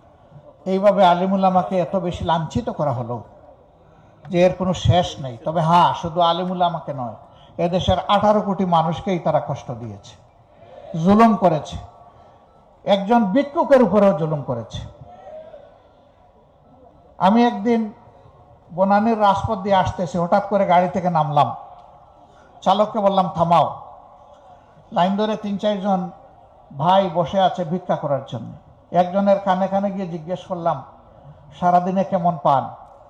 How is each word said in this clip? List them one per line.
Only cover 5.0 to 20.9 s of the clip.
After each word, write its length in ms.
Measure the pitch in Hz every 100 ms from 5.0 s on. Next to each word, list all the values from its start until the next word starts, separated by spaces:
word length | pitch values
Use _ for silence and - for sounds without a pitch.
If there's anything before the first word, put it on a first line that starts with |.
| 175 -
নেই। 180 | 135 117
তবে 160 | - 165
হ্যাঁ, 340 | 160 175 151
শুধু 260 | 131 170 160
আলিমুল 420 | 170 170 180 180
আমাকে 300 | 175 165 -
নয়, 220 | 135 117 107 - - - -
এদেশের 380 | 170 175 - 180 -
আঠারো 320 | 202 208 214
কোটি 240 | 190 190
মানুষকেই 540 | 185 170 160 165 208 180
তারা 220 | 165 151 -
কষ্ট 220 | 139 -
দিয়েছে, 420 | 117 117 98 - - _ _ _ _ - - - 165
জুলুম 380 | 170 208 226 202
করেছে, 400 | 180 156 - - - - - - - _ _ _ _ _
একজন 400 | - 196 190 233
ভিক্ষুকের 580 | 202 226 285 339 294 269
উপরেও 360 | 214 208 202 160
জুলুম 240 | 156 151
করেছে। 360 | 131 120 110 - - - - - - 622 640 - - _ _ _ _ _ _ _ _ _ _ - - _ _ -
আমি 260 | 185 226
একদিন 480 | 240 208 214 233 214 - - - - - - - _
বনানীর 460 | 170 196 202 226 220
রাজপথ 380 | 208 190 - 208
দিয়ে 160 | 196
আসতেছি, 440 | 190 180 - 175 180
হঠাৎ 300 | 175 202 -
করে 180 | 202 185
গাড়ি 220 | 175
থেকে 220 | 180